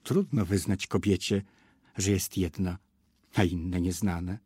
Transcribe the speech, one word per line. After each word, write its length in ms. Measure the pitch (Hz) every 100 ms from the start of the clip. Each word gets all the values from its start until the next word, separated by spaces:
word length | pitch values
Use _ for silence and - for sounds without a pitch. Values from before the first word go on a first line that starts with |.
trudno 420 | - 160 170 143 90
wyznać 420 | 98 101 95 -
kobiecie, 540 | 95 104 92 - 101 101 _ _ _ _ -
że 140 | 95
jest 260 | 95 - -
jedna, 400 | 87 - 92 90 _ _ _ _ _ -
a 80 |
inne 380 | 90 87 87 90
nieznane. 580 | 90 90 101 85 90 104